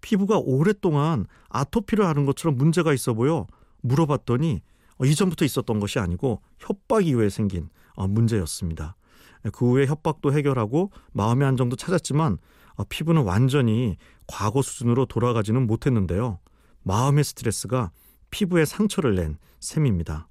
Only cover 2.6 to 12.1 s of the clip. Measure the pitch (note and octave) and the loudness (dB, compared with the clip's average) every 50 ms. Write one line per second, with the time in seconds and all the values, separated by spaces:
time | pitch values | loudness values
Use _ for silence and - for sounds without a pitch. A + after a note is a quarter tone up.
2.6 | C#3 D#3+ D#3+ F3 D#3+ D#3+ D3 B2+ - - A#2+ G#2+ A#2 C#3+ E3 D3 F#2 - - _ | 2 2 4 2 2 2 2 0 0 -2 0 0 2 0 0 0 -4 -6 -12 _
3.6 | - _ _ _ - A#2 B2 D3 E3 C#3+ D3 B2+ - - A#2+ B2 D3+ E3 B2+ D#2+ | -20 _ _ _ -4 -2 2 2 2 2 0 -2 0 -2 -2 0 0 -2 -2 -4
4.6 | - _ _ _ _ _ _ _ B2+ C3+ D#3 D3+ G3+ F#3 D#3+ - E3+ C3 - D3 | -6 _ _ _ _ _ _ _ 0 2 2 2 2 0 0 0 0 0 0 -2
5.6 | A2+ - A2+ G#2+ G2+ G2+ - C3+ G#2 E2+ F2 F#2 - C3 A2 G2 _ _ _ - | -2 -2 -2 -2 -2 -2 -2 -2 -2 -2 -4 -2 -2 -2 -2 -2 _ _ _ -20
6.6 | - - - - _ _ B3+ A3 G3 E3+ C3+ A#2 A2 G2+ G2 - A2 G2 F#2 F2 | -8 -8 -8 -8 _ _ 2 2 2 2 2 2 2 0 0 0 -2 -2 -2 -4
7.6 | D2+ D#2+ _ _ _ _ _ - F#2+ F#2+ G2+ A2+ A#2 A2+ A#2 G#2+ F2 D#2 - - | -8 -8 _ _ _ _ _ -6 -4 -2 2 2 2 2 2 0 -2 -4 -6 -8
8.6 | G2 E2+ E2 D#2 D#2 D#2 F2+ _ _ _ _ - - - - - - A2 - - | -6 -6 -6 -8 -10 -12 -12 _ _ _ _ -20 -20 -20 -20 -10 -10 -10 -4 0
9.6 | B2 B2 B2 C3+ C#3 C3 D#3 - _ E3+ D3 - - D3 C3+ D3+ C#3 C#3+ C3+ B2+ | 0 2 4 2 2 0 -2 -2 _ -4 -4 -2 -2 0 0 0 0 0 0 0
10.6 | A2 G#2 A#2+ D#3 F#3 G3+ _ - - _ - A2 G2+ A2 A#2 C3 C#3+ C#3 C3 B2 | -2 0 0 -2 -2 -2 _ -16 -20 _ -4 -2 0 0 2 2 2 2 2 0
11.6 | C3 A#2+ B2+ B2+ - - F#3 F3 - - | 0 -2 -2 -6 -4 -2 -2 -2 -2 0